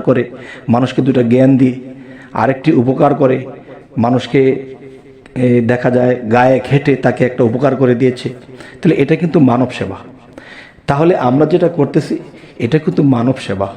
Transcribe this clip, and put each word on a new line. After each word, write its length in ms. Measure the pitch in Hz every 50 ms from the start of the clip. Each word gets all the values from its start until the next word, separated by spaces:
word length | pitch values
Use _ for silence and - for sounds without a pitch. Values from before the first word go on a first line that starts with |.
| - 139
করে 160 | 127 123 120 - - - - - - - - -
মানুষকে 300 | 113 123 131 123 - -
দুটো 200 | 131 131 123 127 123 113
জ্ঞান 200 | 120 127 131 135 135 127
দিয়ে, 180 | 135 127 123 - - - - - - - - - - - -
আরেকটি 360 | - 117 131 131 - - 160 - 135
উপকার 300 | 117 131 131 160 151 143 139 123
করে 160 | 143 131 127 127 123 - - - - - - - - - - -
মানুষকে, 440 | 110 120 131 123 - - - 139 131 131 127 - - 135 135 - - - - - - - - - - - -
এ, 120 | 127 127 123 120 123 117 113
দেখা 180 | 123 120 - 127 120 123
যায় 160 | 123 127 123 120 117 107 113
গায়ে 240 | 123 123 131 135 127 - -
ঘেঁটে 260 | 143 139 - 143 135 - -
তাকে 160 | 131 113 - 127 120
একটা 120 | - - 127 113
উপকার 240 | 113 123 147 135 131 135
করে 120 | 135 123 123 113
দিয়েছে, 260 | 131 127 123 - - 123 127 - - - 127 123 - - - -
তাহলে 160 | - 160 - - 139
এটা 120 | 139 160 -
কিন্তু 160 | 175 160 139 - 131 127
মানব 180 | 117 123 127 - - -
সেবা। 200 | 104 95 95 - - - - - - - - - - - - - - - - - _ -
তাহলে 240 | 143 139 160 170 185 - 131 123
আমরা 180 | 127 147 156 147 180
যেটা 160 | - - 120
করতেছি 460 | - 143 139 139 - 151 - - 160 - - - - - - - - - -
এটা 120 | 117 156 151
কিন্তু 220 | - 180 160 - 143 139 127
মানব 200 | 117 117 131 135 - -
সেবা 220 | - 98 95 98 98 98